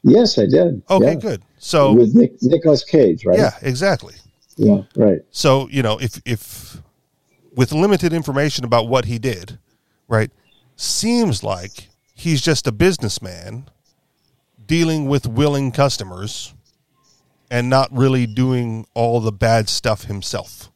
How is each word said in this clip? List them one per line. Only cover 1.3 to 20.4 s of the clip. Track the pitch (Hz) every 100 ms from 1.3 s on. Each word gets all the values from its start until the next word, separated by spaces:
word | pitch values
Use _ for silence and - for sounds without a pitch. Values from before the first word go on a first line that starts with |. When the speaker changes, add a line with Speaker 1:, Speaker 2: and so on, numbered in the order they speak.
| 90 _ _
Speaker 2:
So | - 156 139
Speaker 1:
With | 113 113 233
Nic-, | 240 -
Nicolas | 127 160 160 143 -
Cage, | 160 110 78 101
right? | 92
Speaker 2:
Yeah, | - -
exactly. | 135 127 196 160 - - _ _ _ -
Speaker 1:
Yeah, | 107 101 98 -
right. | 107 82 _
Speaker 2:
So, | - 147 135 135
you | 135
know, | 117 107
if, | 127 - -
if | 113 - - - - - _ _ _ _ _ _
with | 123 127
limited | 151 196 196 175
information | 165 147 139 151 -
about | 123 120 113
what | 127 120
he | 117
did, | 127 95 90 - _ _ _ _ _
right, | 113 110 _ _ _ _ -
seems | - - 214 240 214 104
like | 104 92 98 - - _ _
he's | - 170 147
just | 165 147 -
a |
businessman | 107 180 170 107 - 95 87 87 117 135 _ _ _ _ _ _ _ _ _ 107
dealing | 165 165 156 139
with | 143 123
willing | 113 147 143 135
customers | 120 139 - 101 90 104 - - - _ _ _ _ _ _ _ _ _
and | 123 123
not | 131 135 131
really | 131 131 120
doing | 107 127 127 120 113 104
all | 117 117 120
the | 110
bad | 101 117 113 107
stuff | - 120 107 -
himself | 101 - -